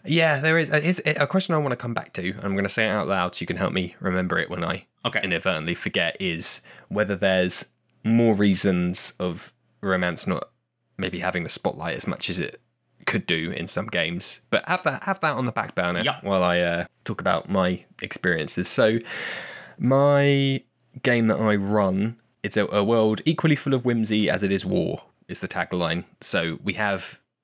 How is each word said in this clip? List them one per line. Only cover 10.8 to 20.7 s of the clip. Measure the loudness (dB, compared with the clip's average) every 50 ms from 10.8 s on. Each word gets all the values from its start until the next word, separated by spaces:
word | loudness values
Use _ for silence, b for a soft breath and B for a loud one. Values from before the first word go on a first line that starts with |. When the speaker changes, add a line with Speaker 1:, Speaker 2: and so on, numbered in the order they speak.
| _ _ _ -8
Speaker 1:
maybe | -6 -6 -4 -4
having | -4 -4 -4 -4 -4
the | -4
spotlight | -6 -2 -2 -4 -4 -4 -6 -6 -6 -4
as | -4 -6
much | -6 -6 -4 -6
as | -4 -4
it | -4 -6 -8 -14 _ _ _ _ _ _ _ _ -6
could | -2 -2 -2 0 0
do | -2 -2 -2 -4
in | -6 -6 -6 -6
some | -4 -6 -6 -4
games. | -2 -2 -2 -2 -2 -4 -6 -6 -8 -8 _ -2
But | -2 -2 0 0
have | -2 0 0
that, | -2 -4 -2 -2
have | -4 -2 0
that | 0 -2 -2
on | 0 -2
the | -2
back | -2 -2 -4 -4 -2
burner | -2 0 0 0 0
Speaker 2:
Yep. | 0 -2 -2 -4 -2
Speaker 1:
while | 0 2 2 4
I, | 4 4 4
uh, | 2 2 0 -2 -4 -6 _ _ -10
talk | -8 -8 -2
about | 0 0 0 0 0 0
my | 0 2 2 2 0 -2 -6 _ _ -12
experiences. | -12 -12 -10 -4 0 0 0 0 -2 -4 -4 -2 -2 -2
So, | 2 2 4 4 2 2 B B B B B B B B B B B B B B B B
my | 0 2 4 4 6 6 6 6 6 4 4 4 4 2 0 -2 -4 _